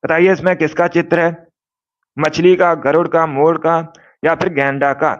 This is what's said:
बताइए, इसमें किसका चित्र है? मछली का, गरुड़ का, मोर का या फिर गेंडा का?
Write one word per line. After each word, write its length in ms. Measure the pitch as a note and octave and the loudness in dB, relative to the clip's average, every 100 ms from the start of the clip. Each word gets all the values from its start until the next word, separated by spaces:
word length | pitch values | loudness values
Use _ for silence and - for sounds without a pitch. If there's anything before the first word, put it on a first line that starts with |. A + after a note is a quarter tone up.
बताइए, 280 | - D#3+ F3+ | 0 2 2
इसमें 220 | F3+ E3+ F3+ | 2 0 0
किसका 300 | D#3 - F3 | -2 -2 0
चित्र 320 | E3+ E3+ E3+ | 0 0 0
है? 260 | E3+ E3+ _ _ _ _ _ _ _ - | 0 -4 _ _ _ _ _ _ _ -4
मछली 400 | D#3 D#3 F3 F#3 | -4 2 2 4
का, 180 | F3+ D#3+ | 2 0
गरुड़ 300 | C3+ D3+ F3 | 0 0 0
का, 180 | E3 D#3+ | 0 -2
मोर 300 | C#3 D#3 D#3+ | 0 0 0
का 200 | D#3+ E3 D#3+ - _ _ | -2 -2 -4 -16 _ _
या 120 | D3+ | -4
फिर 180 | D#3+ F#3+ | -2 -2
गेंडा 380 | C#3+ C#3 C#3 C#3 | -2 -2 0 -2
का? 200 | C3+ D3+ | 0 -2